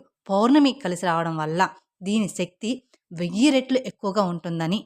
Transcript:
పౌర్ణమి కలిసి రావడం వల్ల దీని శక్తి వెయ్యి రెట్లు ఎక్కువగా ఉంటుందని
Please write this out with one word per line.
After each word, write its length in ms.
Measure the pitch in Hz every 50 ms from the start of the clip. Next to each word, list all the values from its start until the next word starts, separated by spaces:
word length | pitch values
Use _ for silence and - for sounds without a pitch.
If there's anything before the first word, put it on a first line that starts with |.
| - _ _ _ _
పౌర్ణమి 460 | - 196 202 220 240 285 302 285 269
కలిసి 320 | 208 - - 180 180 - 190
రావడం 300 | 175 165 165 165 165 160
వల్ల 260 | 156 156 156 160 180 185 - - - _ _ _ -
దీని 260 | 185 196 208 220 208 160
శక్తి 420 | - - 180 180 _ - - 214 254 254 _ _ _ _ _ -
వెయ్యి 380 | 175 160 175 170 175 208 262 302
రెట్లు 280 | 269 262 254 254 262 254
ఎక్కువగా 440 | 254 196 - _ - 196 185 214 196
ఉంటుందని 540 | 175 175 165 - 175 170 165 165 160 196 208 -